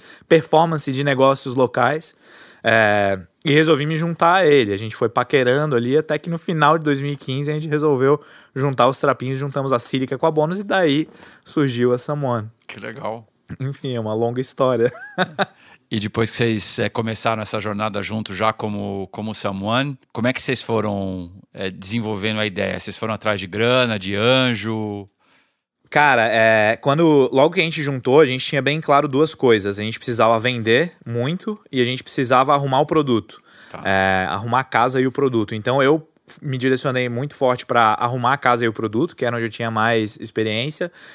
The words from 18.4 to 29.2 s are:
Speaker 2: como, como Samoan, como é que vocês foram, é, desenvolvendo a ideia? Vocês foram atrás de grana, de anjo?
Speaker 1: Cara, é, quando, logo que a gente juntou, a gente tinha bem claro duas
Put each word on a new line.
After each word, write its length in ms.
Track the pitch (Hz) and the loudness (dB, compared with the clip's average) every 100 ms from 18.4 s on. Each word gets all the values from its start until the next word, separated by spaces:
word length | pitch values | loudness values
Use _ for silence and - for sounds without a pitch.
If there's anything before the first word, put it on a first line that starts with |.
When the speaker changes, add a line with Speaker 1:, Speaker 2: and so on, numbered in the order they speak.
| 110 | -2
Speaker 2:
como, 560 | - 110 101 101 98 95 | -2 -6 -6 -6 -6 -8
como 240 | - 110 | -8 -8
Samoan, 600 | 107 104 95 104 120 143 131 _ | -6 -6 -4 -2 -2 -2 -8 _
como 160 | 117 120 | -4 -4
é 60 | |
que 80 | - | -2
vocês 180 | - 123 | -4 -4
foram, 720 | - 113 104 98 95 92 85 95 - | -2 -2 -2 -4 -6 -8 -12 -18 -18
é, 200 | - 95 | -10 -10
desenvolvendo 720 | 92 95 117 107 101 110 107 | -8 -6 -4 -4 -4 -4 -2
a 40 | |
ideia? 340 | 107 92 95 90 | -2 -2 -4 -4
Vocês 200 | - - | -8 -6
foram 160 | 110 | -6
atrás 260 | 107 107 101 | -4 -4 -4
de 60 | 92 | -4
grana, 520 | 104 117 127 120 104 | -2 2 2 2 -2
de 160 | 95 | -4
anjo? 960 | 101 117 131 127 107 110 110 107 104 98 _ _ _ _ _ _ _ _ | 0 2 4 2 -2 -4 -6 -6 -8 -14 _ _ _ _ _ _ _ _
Speaker 1:
Cara, 400 | 147 147 120 113 | 4 4 4 4
é, 460 | 113 113 110 107 113 | 4 6 6 4 2
quando, 540 | 143 147 165 143 127 | 0 4 6 6 4
logo 220 | 131 160 | 4 4
que 80 | 175 | 2
a 20 | |
gente 180 | 165 151 | -2 -2
juntou, 380 | 143 131 127 143 | -4 -2 4 6
a 60 | 139 | 6
gente 180 | 131 | 2
tinha 160 | - 143 | -2 -2
bem 220 | 131 156 | -2 -2
claro 260 | 151 143 147 | 2 2 2
duas 260 | 135 | 2